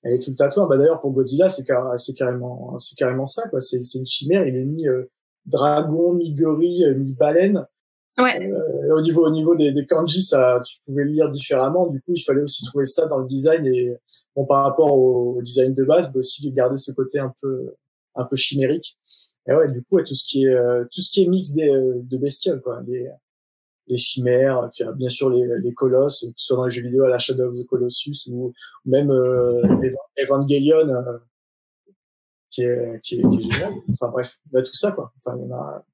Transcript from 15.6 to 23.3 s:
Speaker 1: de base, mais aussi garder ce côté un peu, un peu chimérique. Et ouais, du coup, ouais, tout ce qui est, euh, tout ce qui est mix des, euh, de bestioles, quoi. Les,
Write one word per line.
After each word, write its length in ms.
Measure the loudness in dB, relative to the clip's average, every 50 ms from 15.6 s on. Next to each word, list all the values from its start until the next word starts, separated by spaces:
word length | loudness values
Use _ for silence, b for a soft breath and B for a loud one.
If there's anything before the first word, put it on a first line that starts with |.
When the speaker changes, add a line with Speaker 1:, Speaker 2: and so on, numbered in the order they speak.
| 2 2 2
Speaker 1:
de 100 | 0 2
base, 260 | 4 4 2 2 0
mais 60 | -2 -4
aussi 320 | -4 -4 -6 -8 -8 -4
garder 260 | 0 0 0 0 0
ce 140 | -2 -6 -8
côté 300 | -6 -6 -6 -4 -4 -4
un 120 | -6 -6 -8 -8
peu, 320 | -6 -6 -6 -6 -8 -12 -14 _ _ _ _ _ _ _ _
un 80 | -8 -6
peu 100 | -4 -4
chimérique. 640 | -4 -4 -2 0 0 0 0 0 -2 -4 -10 _ _ B B B B B B B B _ 0
Et 60 | 2
ouais, 160 | 4 4 2
du 100 | 0 -6 -4
coup, 100 | _ 0
ouais, 80 | 0 0
tout 120 | 0 -6
ce 80 | -8 -8
qui 180 | -4 0 2 2
est, 60 | 4 4
euh, 300 | 4 2 2 2 0 -2 -4
tout 80 | -6 -6
ce 80 | -6 -2
qui 100 | 2 2
est 60 | 2 4
mix 240 | 2 0 -2 -2
des, 160 | -2 0 2 4
euh, 300 | 4 4 2 0 -2 -2
de 140 | -6 -6 -6 -4
bestioles, 420 | -4 -4 -4 -4 -4 -4 -4 -4
quoi. 200 | -4 -8 -8 -8 -8
Les, 200 | -8 -8 -8 -8 -10 -12 _ _ _